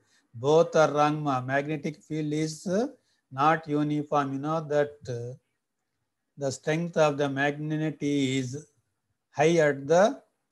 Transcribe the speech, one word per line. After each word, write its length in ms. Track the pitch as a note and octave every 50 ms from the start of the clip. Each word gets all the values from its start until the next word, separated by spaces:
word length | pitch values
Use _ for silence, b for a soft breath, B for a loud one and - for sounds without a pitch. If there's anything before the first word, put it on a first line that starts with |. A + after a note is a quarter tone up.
| _ _ _ _ _ _ -
Both 420 | A2+ A#2+ C#3+ D#3 E3 E3 E3 -
are 160 | D#3+ D#3 C#3+
wrong, 300 | C#3 D3 D3 D3+ D3+ D3+
ma. 180 | D3+ C#3+ C3 B2+
Magnetic 640 | B2 B2+ C3+ C#3 C#3+ D3 D#3 D3+ - D#3 D3+ -
field 300 | _ - D#3 D#3 D#3 D3+
is, 340 | D3 D3+ D#3 D#3 D#3 - -
uh, 220 | G3 F3 G#3 B3 D4 - b b b b b b b
not 360 | C3 C3 C#3+ D#3 E3 D#3+ - D3+
uniform. 680 | D3 D3 D3+ D3 D3+ D3 C#3+ - D#3 D3 C#3 C3+ C3+
You 40 | C3+
know 200 | C#3 D3+ D#3+ E3
that, 320 | D#3 C#3+ D3 D3 D3 D3 - - - -
uh, 260 | B2 A#2 A#2+ B2 C3 - _ _ _ _ _ _ _ _ _ _ _ _ _ _ _ _ _ _ _
the 140 | - C#3 C3+
strength 460 | C3 - - D#3 D#3 E3 E3+ E3+ E3
of 220 | E3+ D#3 D3+ C#3+ C#3
the 100 | C#3+ C#3
magnet 680 | C3+ C3+ C#3+ D3 C#3+ D3 D3+ D3+ D#3 D#3 D#3 D#3 D3 -
is 680 | D3 C#3+ D3 C#3+ C3+ C3 C3+ C3+ B2+ B2 C3 D3+ - _ _ _ _ _ _ _ _ _ _ _ _ _
high 260 | - - D3 E3 F3
at 300 | E3 D3+ D3 C#3 C3+ C#3
the 360 | C#3 E3 F3+ G3+ B3 C#4 - _ _ _ _ _ _